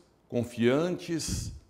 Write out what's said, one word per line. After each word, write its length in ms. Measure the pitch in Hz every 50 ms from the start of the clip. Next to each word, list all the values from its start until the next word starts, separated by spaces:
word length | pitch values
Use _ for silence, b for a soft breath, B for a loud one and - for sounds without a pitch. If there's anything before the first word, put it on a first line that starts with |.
| _ _ _ _ _ _
confiantes, 1200 | - 120 117 - - 113 113 120 131 147 165 180 175 - - - 170 151 - - - - - - - - -